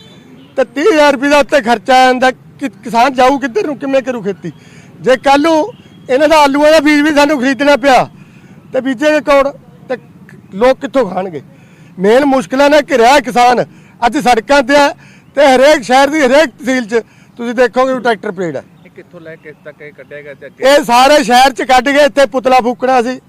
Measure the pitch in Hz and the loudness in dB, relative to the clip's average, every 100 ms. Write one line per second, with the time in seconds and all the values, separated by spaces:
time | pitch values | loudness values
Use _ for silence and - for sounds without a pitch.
0 | - - - - - - 247 277 359 311 | -20 -20 -20 -20 -10 -6 -6 -2 0 2
1 | 294 269 285 294 277 294 220 233 - 254 | 2 0 0 0 2 -2 0 -2 2 2
2 | 254 254 254 262 - - 269 - 247 226 | 2 2 -2 -4 -12 -12 -12 -12 -6 -2
3 | 269 254 254 277 269 226 370 254 277 269 | 0 0 0 -2 -4 -6 -6 -8 -4 -4
4 | 262 247 196 190 170 - - - - - | -4 -6 -8 -10 -14 -16 -20 -20 -20 -8
5 | 170 262 277 277 320 320 427 - - - | -2 0 2 2 2 0 -2 -8 -20 -20
6 | - 262 302 311 285 277 302 320 285 294 | -4 0 2 4 2 2 2 2 2 0
7 | 294 285 294 302 254 254 285 285 277 240 | 0 0 0 0 -2 -2 0 0 2 0
8 | 151 - - - - - - 262 254 233 | 0 -8 -20 -20 -20 -20 -10 -8 -6 -2
9 | 302 302 285 277 269 285 - - - 247 | -2 0 0 0 0 -6 -18 -20 -12 -12
10 | - - - - - 190 247 262 269 269 | -12 -20 -20 -20 -16 -2 0 0 -4 -4
11 | 202 180 190 151 - - - - - - | -4 -6 -8 -12 -16 -20 -20 -20 -20 -4
12 | 196 240 285 262 190 262 285 294 - 269 | 0 2 2 0 -2 0 2 2 0 2
13 | 226 285 240 220 240 240 156 - - - | 2 2 0 0 2 0 -4 -12 -20 -6
14 | 240 269 240 226 220 285 247 285 285 - | -4 -2 0 0 0 0 2 2 0 -2
15 | - - _ - 285 254 277 311 220 262 | -16 -20 _ 0 2 4 4 2 0 0
16 | 277 311 262 277 320 - 254 262 214 233 | 2 0 0 2 0 -4 -6 -6 -4 -6
17 | - _ _ - 240 240 247 254 262 254 | -6 _ _ -12 -8 -2 -2 0 -2 -2
18 | 240 214 214 185 175 131 - _ 180 185 | -4 -4 -6 -8 -8 -10 -14 _ -20 -20
19 | - 175 160 160 151 147 151 147 147 147 | -20 -20 -20 -20 -20 -20 -20 -20 -20 -20
20 | 127 147 147 135 139 - 247 285 233 240 | -20 -20 -20 -20 -20 -4 0 2 2 2
21 | 277 302 220 240 269 262 262 254 247 277 | 4 2 2 2 2 0 0 0 2 2
22 | 285 - 269 262 240 254 233 240 254 262 | 2 2 0 -2 0 0 0 -4 -2 -2
23 | 233 254 | -2 -8